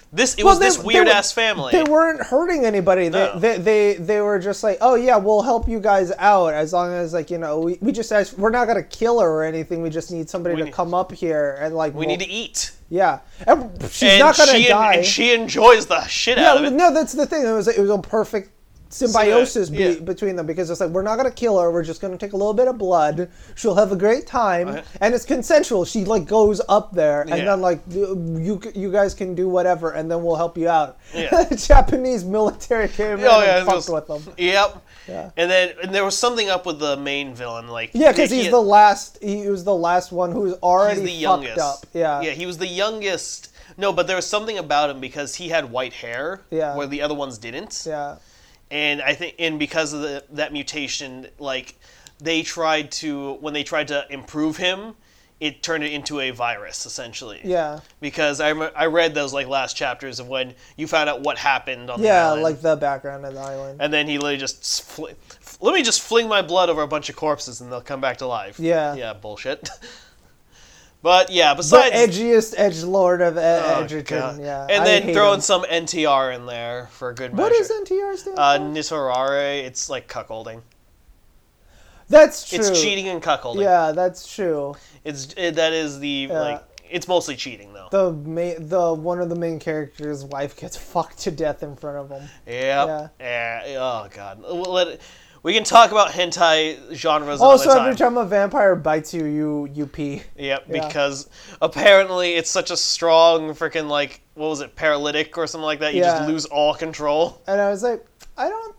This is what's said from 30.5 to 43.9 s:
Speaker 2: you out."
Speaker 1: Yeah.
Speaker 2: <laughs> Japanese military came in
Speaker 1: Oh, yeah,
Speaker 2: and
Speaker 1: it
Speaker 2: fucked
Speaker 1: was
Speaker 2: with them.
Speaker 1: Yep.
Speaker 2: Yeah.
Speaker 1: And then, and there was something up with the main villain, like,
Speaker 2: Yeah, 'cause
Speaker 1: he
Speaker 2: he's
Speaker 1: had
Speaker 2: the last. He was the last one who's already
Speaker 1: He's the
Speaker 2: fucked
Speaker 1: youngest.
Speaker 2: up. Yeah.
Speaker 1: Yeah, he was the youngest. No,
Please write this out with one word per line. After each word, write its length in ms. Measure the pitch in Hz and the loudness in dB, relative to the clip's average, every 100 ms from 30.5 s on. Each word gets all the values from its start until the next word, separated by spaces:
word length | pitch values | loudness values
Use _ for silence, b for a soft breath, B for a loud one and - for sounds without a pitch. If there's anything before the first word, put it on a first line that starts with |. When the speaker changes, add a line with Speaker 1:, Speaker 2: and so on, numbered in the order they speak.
| 170 | -2
Speaker 2:
you 120 | 170 | 0
out." 280 | 160 147 - B | 2 0 -6 B
Speaker 1:
Yeah. 360 | 165 160 339 339 | -6 2 2 2
Speaker 2:
<laughs> 60 | 254 | -2
Japanese 680 | - 269 - 262 254 233 | 8 8 8 0 -2 -4
military 640 | 180 214 208 - - 226 202 | -2 0 0 -2 -4 -2 -2
came 320 | - 214 202 | -2 -4 2
in 60 | 220 | 6
Speaker 1:
Oh, 160 | 220 | 6
yeah, 160 | 196 180 | 6 4
Speaker 2:
and 40 | |
Speaker 1:
it 20 | 185 | 2
Speaker 2:
fucked 100 | 185 | 0
Speaker 1:
was 140 | 175 | -2
Speaker 2:
with 180 | 156 - | -6 -6
them. 260 | 151 156 - | -10 -12 -2
Speaker 1:
Yep. 400 | 180 196 202 - B B B | 2 2 2 -2 B B B
Speaker 2:
Yeah. 200 | 180 190 - | -14 -10 -2
Speaker 1:
And 160 | 175 | 2
then, 220 | 185 180 160 | 2 2 -4
and 100 | 185 | -4
there 120 | 196 196 | 0 0
was 120 | 190 | 0
something 320 | 240 233 202 | 0 0 -2
up 160 | 180 180 | -2 -4
with 140 | 151 | -4
the 160 | 147 139 | -4 -2
main 380 | 143 143 139 | -4 -6 -6
villain, 340 | 120 123 117 120 | -10 -10 -10 -10
like, 220 | 117 113 | -10 -6
Speaker 2:
Yeah, 200 | 226 302 | 4 4
'cause 160 | 247 247 | 4 2
Speaker 1:
he 80 | 254 | 0
Speaker 2:
he's 80 | 196 | 2
Speaker 1:
had 80 | |
Speaker 2:
the 80 | 240 | 2
last. 560 | 202 208 208 202 - - | 6 8 8 4 -6 -10
He 280 | 208 208 202 | -8 -4 -4
was 160 | 190 185 | -2 0
the 100 | 185 | 0
last 380 | 170 180 180 | 2 0 -2
one 180 | 180 175 | -4 -4
who's 220 | 175 196 185 | -2 -4 -2
already 380 | 180 180 208 202 | 2 4 2 0
Speaker 1:
He's 80 | 180 | -4
the 160 | 170 151 | -2 0
Speaker 2:
fucked 180 | 175 | 0
Speaker 1:
youngest. 160 | 127 113 | -2 -4
Speaker 2:
up. 260 | 147 139 - | -4 -6 -8
Yeah. 280 | 170 156 143 | -2 -2 -2
Speaker 1:
Yeah, 100 | 156 | -4
he 140 | 143 180 | -6 -10
was 120 | 165 | -8
the 100 | 185 | -6
youngest. 840 | 175 214 220 202 165 - - - b b - | -4 -4 -4 -4 -4 -8 -14 -16 b b -4
No, 140 | 196 | -2